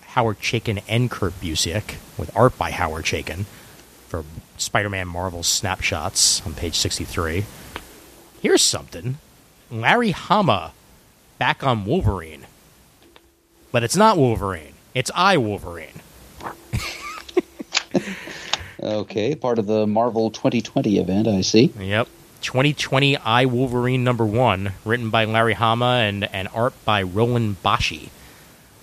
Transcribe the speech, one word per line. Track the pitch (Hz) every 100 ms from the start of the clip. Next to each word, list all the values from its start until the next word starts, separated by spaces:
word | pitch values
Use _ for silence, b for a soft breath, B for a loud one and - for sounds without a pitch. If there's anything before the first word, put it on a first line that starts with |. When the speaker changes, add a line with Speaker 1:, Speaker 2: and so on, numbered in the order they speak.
| -
Speaker 1:
Howard | 131 113 101
Chaykin | - 117 117 101 -
and | 113 123
Kurt | - 95 87
Busiek, | 85 - - 107 - - - -
with | 87 101
art | 120 -
by | 85
Howard | 76 82 78
Chaykin, | 78 82 71 80 107 B B B - - -
for | 85 76 80 - -
Spider-Man | - 113 104 98 90
Marvel | 87 92 85
Snapshots | 82 - 95 92 - 85 87 - - - 82
on |
page | 76 85 -
sixty-three. | - - 82 - 82 85 104 - - - - - - - - -
Here's | 262 381
something. | - 80 73 85 110 139 - - _ _ -
Larry | 113 120 220 226
Hama | 156 - 214 175 98 80 - - - _ _ _ _
back | 131 151
on | 139 113
Wolverine. | 95 175 - 95 80 76 - - - _ _ _ - - _ _ _ _ _
But | 120
it's | 117 170
not | 220 185
Wolverine. | 131 107 98 87 - - -
It's | 127 -
I | 175 190 180
Wolverine. | 107 95 87 85 76 - - - - -
<laughs> | - - - - - - 1077 1077 - - - - - - - - B 190 B B B B B B
Speaker 2:
Okay, | 104 107 98 107 104
part | - 127 113
of | 101
the | 107 107
Marvel | 107 120 110 113
twenty | - 135 120
twenty | - 139 120 98
event, | 90 98 110
I | 98
see. | 90 110 117 110
Speaker 1:
Yep. | 98 104 - - - -
Twenty | - 127 147
twenty | 147 - 135 139 139
I | 113 120 131
Wolverine | 120 131 123 123 127
number | 123 117
one, | 110 110 123 95 98 95
written | 107 120 113
by | 113
Larry | 110 113 113
Hama | 101 113 117 123 123
and, | 107 101 98
and | 98 98
art | 113 120 -
by | - 104
Roland | 92 95 120 120 110 95
Bashi. | 98 110 - 78 - - B B B B B -